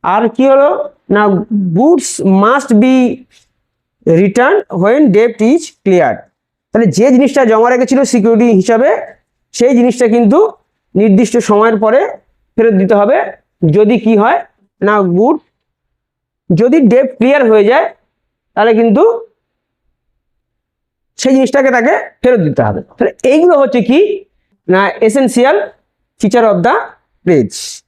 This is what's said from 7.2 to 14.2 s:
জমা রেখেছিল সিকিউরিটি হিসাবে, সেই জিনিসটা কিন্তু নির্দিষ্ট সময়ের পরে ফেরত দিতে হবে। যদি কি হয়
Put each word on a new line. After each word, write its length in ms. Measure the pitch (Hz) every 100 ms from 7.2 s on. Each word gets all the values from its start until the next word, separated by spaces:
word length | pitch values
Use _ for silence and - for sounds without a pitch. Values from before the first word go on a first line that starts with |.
| 269 285 247
জমা 240 | 220 233
রেখেছিল 340 | 247 254 269
সিকিউরিটি 480 | 269 240 208 226 233
হিসাবে, 540 | 202 180 226 277 440 - - _ _ _
সেই 260 | - 240 240
জিনিসটা 300 | 240 240 240
কিন্তু 440 | 240 226 285 440 - _ _ _ 185
নির্দিষ্ট 420 | 214 190 247 240
সময়ের 400 | - 208 226 220
পরে 380 | 214 254 440 - _ _ _ -
ফেরত 180 | 226
দিতে 220 | 190 190 208
হবে। 360 | 208 294 - - _ _ 170
যদি 280 | 160 208 233
কি 180 | 214
হয় 280 | 220